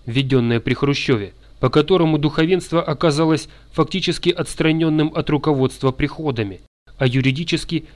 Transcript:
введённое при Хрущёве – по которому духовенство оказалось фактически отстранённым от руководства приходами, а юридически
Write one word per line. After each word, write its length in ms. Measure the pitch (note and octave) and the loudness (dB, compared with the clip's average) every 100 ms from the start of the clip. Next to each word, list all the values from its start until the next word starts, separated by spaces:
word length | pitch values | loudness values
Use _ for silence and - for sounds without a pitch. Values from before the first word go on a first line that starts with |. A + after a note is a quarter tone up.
| - | -6
введённое 520 | A#2+ C3+ C3 A#2 A#2 | -2 2 2 2 0
при 140 | B2 | 0
Хрущёве – 600 | B2+ C#3 C#3+ - A#2+ G2 - - - | -2 0 0 0 -2 -2 -14 -20 -2
по 100 | B2+ | 0
которому 480 | D3+ D3+ F#3 D#3+ D#3 | 2 4 4 4 2
духовенство 640 | D3+ - E3 F3+ E3+ E3 | 0 0 2 2 0 -2
оказалось 680 | D#3+ C3+ E3 C#3+ D#3+ D#3 - - - | -2 0 0 2 2 0 -2 -18 -8
фактически 580 | - D#3 F#3+ E3+ D#3 F3 | -2 -2 -2 -2 -2 0
отстранённым 800 | F3 D3 - D#3+ D#3+ E3 D#3 D3+ | -2 -2 -2 0 2 2 2 0
от 160 | E3 D3 | -2 -2
руководства 640 | D3 D#3 C#3 C3 - C3+ | 0 0 0 0 0 -2
приходами, 680 | B2+ C#3+ - D#3 A#2 G#2 F2+ - _ - - | -2 -4 -4 -6 -4 -4 -8 -18 _ -16 -2
а 80 | C3 | 0
юридически 800 | B2+ C3 C3+ E3+ D#3+ - E3 - | 2 0 0 -2 -4 -4 -8 -8